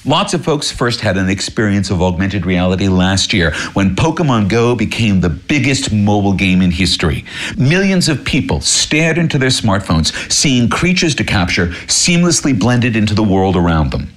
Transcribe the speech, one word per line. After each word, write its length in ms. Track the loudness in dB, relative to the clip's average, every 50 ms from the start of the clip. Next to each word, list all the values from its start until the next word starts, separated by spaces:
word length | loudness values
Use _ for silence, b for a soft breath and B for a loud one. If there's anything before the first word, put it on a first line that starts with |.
| 0
Lots 300 | 2 2 2 2 0 -2
of 100 | -2 0
folks 260 | -2 -2 -2 -2 -6
first 300 | -4 -2 -2 -2 -2 -2
had 160 | -2 -2 0
an 140 | 0 0 0
experience 580 | -2 -2 -4 -6 -4 -2 0 0 0 0 0 0
of 140 | 0 0
augmented 420 | 0 0 0 -2 -2 -2 -2 -2 -2
reality 440 | -2 0 0 0 0 0 0 0 2
last 440 | 2 2 2 2 2 0 0 0
year 220 | 0 0 0 0 -2 B B B
when 220 | B 0 0 0 0
Pokemon 540 | 2 0 0 0 0 0 2 2 2 2 2
Go 260 | 2 2 2 2 2
became 460 | 0 -2 -4 -2 -2 0 2 2 2
the 100 | 2 0
biggest 640 | -2 -4 -4 -2 -2 0 0 0 -2 -2 -2 -2
mobile 420 | 0 2 2 2 2 2 2 0 0
game 260 | 0 0 2 2 2
in 120 | 2 2
history. 520 | 2 0 0 0 0 0 0 -2 -2 -2 B B B B B B B
Millions 520 | 0 2 2 2 2 2 2 2 2 0 0
of 160 | -2 -2 -2
people 360 | -2 -2 -2 0 0 -2 -2
stared 560 | -2 -2 0 0 0 0 0 0 2 2 0
into 220 | 0 0 0 0 0
their 100 | 0 0
smartphones, 640 | 0 0 0 0 0 0 0 0 0 0 0 -2 B B B B
seeing 380 | 0 0 2 2 2 2 2 2
creatures 460 | 0 0 0 0 2 2 0 0 0
to 100 | -2 -2
capture 440 | -2 0 -2 -2 -2 0 -2 -2 -2 B B B
seamlessly 720 | B -2 0 2 2 2 2 2 2 0 0 0 0 0 2
blended 380 | 2 2 2 2 2 0 0
into 180 | 0 0 0 0
the 80 | 0
world 340 | 2 2 2 2 2 2 2
around 340 | 2 2 2 2 2 0 0
them. 220 | -2 -6 -8 -10 -14